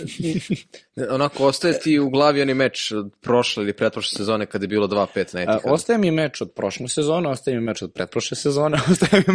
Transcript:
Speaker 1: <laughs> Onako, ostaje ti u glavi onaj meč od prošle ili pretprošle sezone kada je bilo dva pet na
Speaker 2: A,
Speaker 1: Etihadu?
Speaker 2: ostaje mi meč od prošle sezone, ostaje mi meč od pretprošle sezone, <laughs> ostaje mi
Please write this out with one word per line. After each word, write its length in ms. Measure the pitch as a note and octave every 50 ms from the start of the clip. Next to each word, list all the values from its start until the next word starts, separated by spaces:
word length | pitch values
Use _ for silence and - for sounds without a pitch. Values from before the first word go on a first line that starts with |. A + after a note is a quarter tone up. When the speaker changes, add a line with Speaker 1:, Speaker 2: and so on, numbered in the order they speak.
| E3 D#3+ - - E3+ D#3+ D#3 E3+ - - F3+
Speaker 1:
<laughs> 540 | - - _ - - - _ - C3 C3 G#2+
Onako, 360 | C3+ C3 C#3+ C#3 - - C3+
ostaje 340 | C#3 C3 - - E3+ D#3 -
ti 180 | - D#3+ D3+ C#3+
u 120 | C#3+ C3+
glavi 320 | C3 C#3 D3 D3 C#3+ C#3+ C#3
onaj 120 | C3+ C3
meč 380 | C3+ C3+ B2 - - - - A2
od 180 | G#2+ G2+ G2+ -
prošle 460 | _ - B2 A#2+ B2 A#2 - - A2+ G#2
ili 100 | G2+ G2+
pretprošle 440 | - A2+ A2 - A2 G2 - -
sezone 300 | - G2+ G#2+ A2 G#2+ G#2
kada 180 | - - G#2 G2
je 40 | F#2
bilo 180 | G#2+ G#2+ G#2
dva 200 | F#2 G2+ G2+ F#2+
pet 260 | - - G2+ F2+ - -
na 80 | F2+
Speaker 2:
A, 20 | F2+
Speaker 1:
Etihadu? 200 | G2+ A2 - -
Speaker 2:
ostaje 320 | B2 D3 E3+ - - A#3 A3
mi 120 | G3 E3+
meč 300 | D#3+ D#3+ D#3 C#3+ - -
od 120 | G#2+ - -
prošle 360 | - G#2 G2 - - B2+ B2
sezone, 400 | - D#3 D3 D3 D#3+ F3 F3 C#3+
ostaje 280 | C3 B2 - C#3 B2+
mi 60 | A#2 A2+
meč 200 | A2+ G#2 - G2+
od 100 | - -
pretprošle 440 | - F#2 - - A#2+ - - -
sezone, 420 | - - D3 C#3 C#3+ D3+ D#3 D3+ D3 B2
<laughs> 60 | D3+
ostaje 320 | F#3 - F#3 - G3+ F#3+ -
mi 60 | F#3+